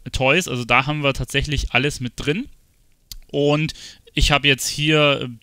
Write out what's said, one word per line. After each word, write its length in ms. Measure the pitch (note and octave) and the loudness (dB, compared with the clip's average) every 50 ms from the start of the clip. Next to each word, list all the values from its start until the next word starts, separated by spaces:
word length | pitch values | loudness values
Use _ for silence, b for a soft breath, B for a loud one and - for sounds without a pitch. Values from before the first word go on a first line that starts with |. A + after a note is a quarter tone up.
| - A#2+ | -12 -8
Toys, 380 | - - C3 C3 C#3+ F3+ F3+ - | -4 0 2 2 2 2 0 -2
also 160 | C3+ B2 B2 | -4 -6 0
da 220 | A#2 A#2+ B2+ B2+ | 2 2 2 2
haben 180 | C#3+ D3+ D3+ C#3+ | 2 -2 -2 0
wir 100 | C#3 C3 | -2 -2
tatsächlich 560 | - B2+ - - C#3 - D3+ D3 C3+ - - | -2 -4 -4 -2 -2 -2 -2 -2 -2 -2 0
alles 300 | - B2 C3+ D3 - - | 0 0 0 0 -2 -4
mit 140 | B2 A#2+ - | -6 -8 -8
drin. 320 | - - C#3 D#3 G#3 C#4+ - - - _ _ _ _ _ _ _ _ _ - - - - - | -6 -4 -2 -2 -2 -4 -10 -14 -20 _ _ _ _ _ _ _ _ _ -20 -18 -18 -12 -6
Und 440 | - C#3+ C#3+ D3 D3 D3+ D#3 D3+ B B B B B B _ _ - | -2 0 2 4 4 2 0 -2 B B B B B B _ _ -2
ich 180 | D3+ - - D3 | 0 2 2 2
hab 120 | C#3 C3 | 2 4
jetzt 240 | C#3+ C3+ B2+ - - | 2 0 0 -2 -4
hier 600 | - - D3 D3+ D#3 D3+ D3 C#3+ C#3 - C3 B2 A#2 A2+ | -4 -2 0 2 4 4 4 4 2 0 -4 -6 -10 -12